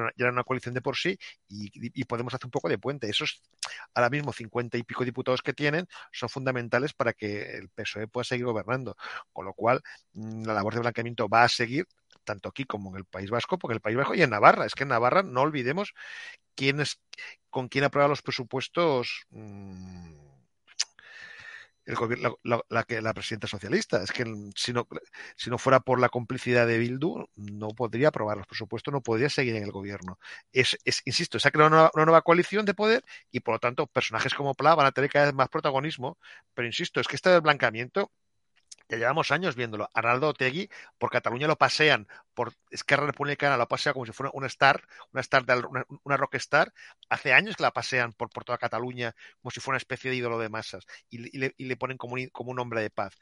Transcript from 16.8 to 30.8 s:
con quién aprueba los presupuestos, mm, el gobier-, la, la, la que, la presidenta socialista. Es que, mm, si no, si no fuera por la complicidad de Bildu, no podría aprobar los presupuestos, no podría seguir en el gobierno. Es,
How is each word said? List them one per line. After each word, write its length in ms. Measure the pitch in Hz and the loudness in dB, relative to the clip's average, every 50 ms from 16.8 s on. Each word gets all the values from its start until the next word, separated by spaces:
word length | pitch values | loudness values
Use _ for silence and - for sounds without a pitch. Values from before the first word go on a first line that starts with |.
| 147 - - - _ _ - - - - - - _ _ | -2 -4 -4 -8 _ _ -18 -16 -16 -16 -18 -20 _ _
con 200 | - - 127 120 | -6 -6 -6 -2
quién 160 | - 139 143 | 0 0 0
aprueba 220 | 143 - 143 143 143 | 2 4 4 4 4
los 140 | 143 127 | 2 0
presupuestos, 1040 | - - - - 127 - - 131 123 - - 170 175 160 139 123 117 - - - - _ | -4 -6 -6 -6 -6 -6 -6 -6 -6 -4 -2 0 2 2 2 2 0 -2 -6 -10 -12 _
mm, 840 | - 113 107 104 101 101 98 98 92 92 92 92 90 87 87 82 80 73 73 71 67 65 _ _ _ _ _ _ - - - - _ - - - - - - - - - - - - - - - _ _ _ | -18 -18 -16 -16 -16 -16 -14 -14 -14 -14 -14 -14 -14 -16 -16 -18 -20 -20 -20 -20 _ _ _ _ _ _ _ _ -8 -6 -6 -6 _ -14 -20 -20 -20 -20 -20 -20 -20 -20 -18 -18 -18 -18 -20 -20 _ _ _
el 100 | - 120 | -10 -4
gobier-, 240 | - 117 110 120 - | -4 -2 -2 -2 -2
la, 140 | 127 123 - - - | -2 -2 -4 -4 -4
la, 180 | 117 120 113 - - | -2 -2 -2 -2 -2
la 140 | 107 113 113 | -2 -2 -2
que, 180 | - 120 110 | -2 -4 -4
la 120 | 107 113 107 | -4 -4 -4
presidenta 340 | 95 98 - 117 107 - 107 | -4 -6 -8 -8 -6 -6 -8
socialista. 560 | - 98 - 101 139 208 214 - - 107 95 | -8 -8 -6 -2 -2 -2 -2 0 -2 -2 -2
Es 80 | 101 | -4
que, 140 | - - 123 | -4 -4 -6
mm, 260 | 113 110 104 104 101 101 | -6 -6 -8 -12 -12 -8
si 180 | - - - 123 | -6 -6 -2 -2
no, 140 | 120 113 - - - - _ - - - - - - | -2 -4 -4 -8 -14 -16 _ -18 -20 -20 -18 -14 -12
si 120 | - 113 | -8 -6
no 80 | 123 117 | -6 -2
fuera 220 | - 135 131 131 | 4 4 6 6
por 200 | - - 127 123 | 6 4 2 4
la 100 | 123 117 | 4 2
complicidad 580 | - 123 120 - 131 123 - 127 123 120 117 117 | 2 -2 -4 -4 -6 -6 -2 2 4 4 4 4
de 100 | 117 113 | 4 2
Bildu, 480 | 120 120 127 131 147 185 - - - - _ | 2 0 -2 -2 -2 -4 -4 -4 -8 -12 _
no 340 | 107 104 101 104 104 110 107 | -14 -12 -12 -10 -8 -8 -8
podría 400 | 107 110 123 110 107 117 139 151 | -4 -4 -4 -4 0 2 2 2
aprobar 280 | - - 107 107 107 101 | 2 2 -2 -2 -4 -6
los 100 | 95 - | -8 -10
presupuestos, 460 | - - 110 98 - 110 - - 143 | -10 -10 -8 -8 -8 -8 -6 -6 -6
no 80 | 139 | -4
podría 280 | 120 - 113 110 131 147 | -2 0 0 2 2 2
seguir 260 | - - 139 123 113 | 2 0 0 0 0
en 80 | 110 101 | -2 -4
el 80 | 101 | -6
gobierno. 480 | - 98 98 101 101 98 180 - 92 - - - - - - _ | -8 -8 -8 -8 -10 -10 -10 -12 -14 -14 -16 -18 -18 -18 -20 _
Es, 260 | - 131 123 - - - | 2 2 4 4 0 -2